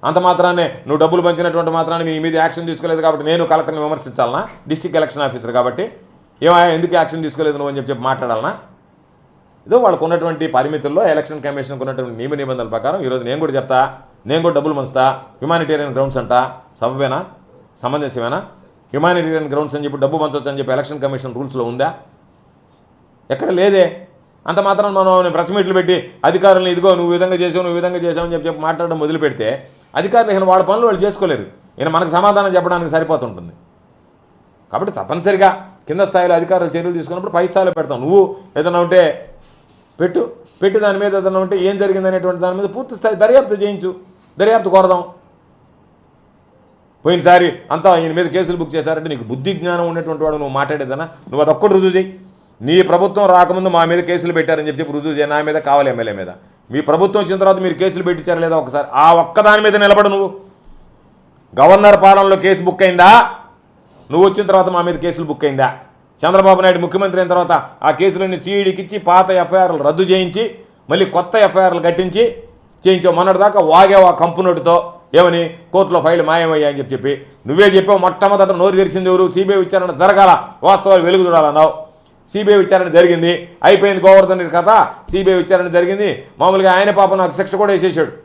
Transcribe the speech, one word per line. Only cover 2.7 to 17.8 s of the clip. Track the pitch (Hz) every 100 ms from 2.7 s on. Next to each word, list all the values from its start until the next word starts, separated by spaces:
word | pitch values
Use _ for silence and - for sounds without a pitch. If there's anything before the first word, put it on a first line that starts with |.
తీసుకోలేదు | 156 165 160
కాబట్టి | 160 151 147
నేను | 170 165
కలెక్టర్ని | 160 160 156 151
విమర్శించాలనా? | 156 135 120 120 135 214 - -
డిస్ట్రిక్ట్ | 156 175 160
ఎలక్షన్ | 156 147 143
ఆఫీసర్ | 120 113 120
కాబట్టి | 123 123 220 - _ _ _ _ 151
ఏమయ్యా, | 175 175 165
ఎందుకు | 170 175
యాక్షన్ | 160 160 160
తీసుకోలేదు | 135 156 143
నువ్వు | 143
అని | 139
చెప్పి, | 127
చెప్పి | 127 127
మాట్లాడాలనా? | 131 127 110 139 220 - _ _ _ _ _ _ _ _ _ -
ఏదో | 233
వాళ్ళకు | 233 170 165
ఉన్నటువంటి | 170 165 165 160 127
పరిమితుల్లో, | 143 151 139 156 180
ఎలక్షన్ | 151 147 151
కమిషన్కు | 139 143 127 135
ఉన్నటువంటి | 131 123 127 113
నియమ | 127 147
నిబంధనల | 135 127 113
ప్రకారం | 110 120 185 135
ఈరోజు | 127 120
నేను | 143
కూడా | 170 -
చెప్తా, | - 127 135 - - _ 104
నేను | 156
కూడా | 170 151
డబ్బులు | 151 143
పంచుతా. | 131 131 131 135 - _
హ్యుమానిటేరియన్ | 135 170 151 151 143 123
గ్రౌండ్స్ | 139 135
అంట, | 110 123 131 - _ _
సబబేనా, | 120 131 139 135 185 - _ _ _ _